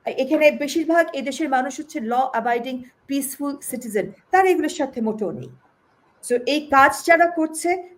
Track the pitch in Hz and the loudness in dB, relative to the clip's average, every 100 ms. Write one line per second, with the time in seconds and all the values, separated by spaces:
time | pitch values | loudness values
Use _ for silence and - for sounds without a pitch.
0 | - - 262 302 302 233 285 330 311 339 | -8 -4 0 4 4 2 -2 -2 2 2
1 | 330 277 277 269 302 262 269 277 302 302 | 2 -2 -6 -4 -2 0 -2 -6 -10 -8
2 | 220 240 262 226 233 240 262 254 - _ | -2 -2 0 -2 -2 -2 -4 -8 -12 _
3 | - 277 269 - 285 277 - 247 240 202 | -6 -6 -6 -6 -8 -6 -10 -10 -4 -4
4 | - - _ 370 381 320 302 - 269 254 | -4 -8 _ 4 4 4 0 -2 -6 -2
5 | 220 214 190 143 127 - _ _ _ _ | -4 -2 -6 -6 -12 -18 _ _ _ _
6 | _ _ - 240 240 294 294 277 285 285 | _ _ -4 -2 0 -2 2 6 6 4
7 | - 330 339 339 311 - 339 370 359 | 4 4 4 2 -4 -2 -2 -2 -4